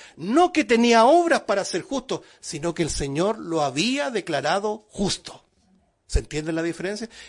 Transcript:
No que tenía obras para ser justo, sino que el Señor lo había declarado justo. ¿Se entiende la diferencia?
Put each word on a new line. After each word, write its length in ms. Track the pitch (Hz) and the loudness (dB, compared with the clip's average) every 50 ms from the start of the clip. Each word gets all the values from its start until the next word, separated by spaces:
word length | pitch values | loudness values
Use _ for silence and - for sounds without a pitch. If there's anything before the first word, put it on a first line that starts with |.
| - - _ - | -12 -20 _ -12
No 340 | 156 185 233 311 359 349 | -6 0 4 4 4 4
que 140 | 349 320 294 | 2 0 0
tenía 400 | 208 240 233 233 240 233 226 226 | 2 4 4 6 6 6 6 8
obras 360 | 247 302 349 339 339 277 226 - | 8 6 6 6 4 2 0 0
para 200 | - 208 196 180 | 0 -2 -2 -2
ser 180 | - - 180 - | -4 -6 -6 -6
justo, 380 | - 269 269 262 - 180 - - - _ _ | -4 -6 -8 -4 -4 -6 -8 -8 -12 _ _
sino 320 | - - - 147 147 170 160 | -16 -12 -12 -6 -6 -6 -2
que 100 | - 170 | -2 -4
el 60 | 143 | -2
Señor 500 | - - 151 139 139 151 175 202 220 214 | -2 -4 -4 -4 -2 0 0 0 -2 -4
lo 240 | - 175 165 160 147 | -6 -6 -2 -2 -2
había 480 | 139 127 139 185 233 262 285 285 277 | -2 0 -2 -2 -2 0 -2 -4 -4
declarado 720 | 247 202 175 - 160 139 131 147 175 202 202 214 208 226 - _ | -4 -6 -6 -4 -4 -2 0 0 -2 0 -2 -4 -6 -8 -12 _
justo. 560 | _ - 202 180 - - - - - - _ _ _ _ _ _ _ _ _ _ _ _ _ | _ -4 -4 -4 -4 -6 -10 -16 -20 -20 _ _ _ _ _ _ _ _ _ _ _ _ _
¿Se 140 | _ - 143 | _ -4 -4
entiende 320 | 120 - - 151 151 160 | -4 -2 -6 -6 -6 -4
la 120 | 160 160 165 | -4 -4 -4
diferencia? 460 | 170 165 - 170 185 208 208 226 220 - - - | -4 -6 -6 -8 -8 -8 -8 -10 -12 -14 -20 -20